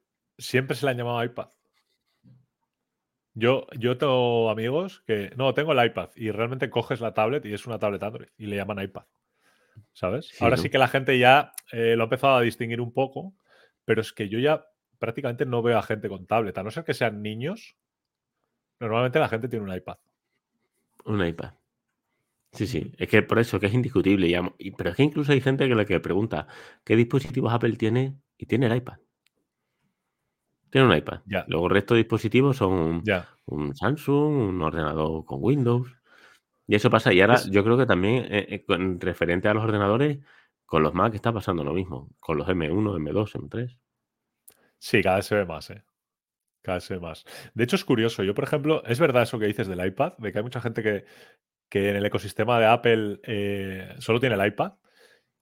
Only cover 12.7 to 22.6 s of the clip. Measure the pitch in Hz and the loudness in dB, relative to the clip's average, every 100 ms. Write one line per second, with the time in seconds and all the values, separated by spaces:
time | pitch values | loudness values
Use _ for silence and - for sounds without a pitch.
12.7 | 117 120 131 135 151 185 - _ _ _ | -6 -4 -4 -4 -6 -14 -16 _ _ _
13.7 | _ - 110 107 - 104 110 139 156 - | _ -2 -2 -2 -8 -6 0 0 0 -4
14.7 | _ _ _ - 117 135 120 139 120 117 | _ _ _ -8 -6 -6 -4 -2 0 2
15.7 | 113 - 110 104 95 92 110 104 95 104 | 0 0 -6 -6 -10 -2 -2 0 -6 -8
16.7 | 160 160 131 117 104 104 110 139 220 - | -8 -8 -2 -2 -2 -8 -8 -8 -8 -14
17.7 | _ _ _ _ _ _ _ _ _ _ | _ _ _ _ _ _ _ _ _ _
18.7 | _ 113 113 127 151 123 113 123 117 101 | _ -2 0 2 2 0 -2 -4 -6 -6
19.7 | 92 - - _ _ _ _ _ _ _ | -8 -10 -18 _ _ _ _ _ _ _
20.7 | _ _ _ - 107 85 82 67 - _ | _ _ _ -6 -2 -2 -2 -12 -14 _
21.7 | _ _ _ _ _ _ _ _ - | _ _ _ _ _ _ _ _ -8